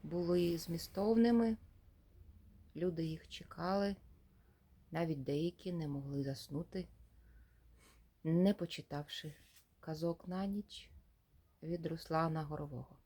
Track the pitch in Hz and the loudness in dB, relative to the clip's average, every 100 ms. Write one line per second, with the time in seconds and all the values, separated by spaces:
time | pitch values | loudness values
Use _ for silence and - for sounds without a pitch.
0 | 151 175 170 180 170 165 - 165 - - | -4 -2 2 4 4 0 -2 -6 -4 -2
1 | 208 226 233 233 226 220 - - - - | 4 6 8 6 4 0 -8 -20 -20 -20
2 | - - - - - - - 151 180 165 | -20 -20 -20 -20 -20 -20 -16 -2 -2 0
3 | 160 160 - - - - 175 196 202 196 | -2 -4 -10 -16 -14 -6 0 2 2 -2
4 | - - - - - _ _ - - 160 | -12 -20 -20 -20 -20 _ _ -20 -6 -2
5 | 170 147 131 143 170 - 185 175 156 139 | 0 -2 -2 0 0 -2 -6 -4 -2 -4
6 | 139 139 135 135 - 147 170 185 180 - | -4 -2 -2 -4 -6 -6 -6 -8 -8 -14
7 | - - - - - _ - - - - | -20 -20 -20 -20 -20 _ -20 -20 -20 -20
8 | - _ 160 165 190 202 170 - - 143 | -20 _ 2 6 6 4 -4 -8 -8 -8
9 | 143 - 156 - - - _ _ - 156 | -8 -10 -10 -14 -20 -20 _ _ -10 -2
10 | 170 170 180 180 196 202 - - - - | -2 -2 -4 -4 -2 -4 -6 -14 -18 -20
11 | - _ _ - _ _ 156 170 165 165 | -20 _ _ -20 _ _ -6 -4 -2 -6
12 | - 160 165 160 147 151 147 123 131 - | -2 2 2 0 -2 -6 -6 -8 -12 -18